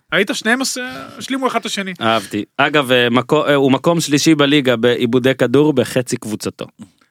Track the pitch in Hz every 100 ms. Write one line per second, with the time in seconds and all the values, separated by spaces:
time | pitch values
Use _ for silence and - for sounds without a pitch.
0 | - 160 214 - 220 254 262 254 254 -
1 | - - - 269 254 233 214 208 190 175
2 | 113 113 95 104 - - 147 151 127 127
3 | 120 123 123 151 143 143 135 131 170 170
4 | 139 143 165 151 139 151 127 117 120 120
5 | 120 123 127 131 123 135 151 131 107 127
6 | 123 123 110 107 - - - - 95 _
7 | -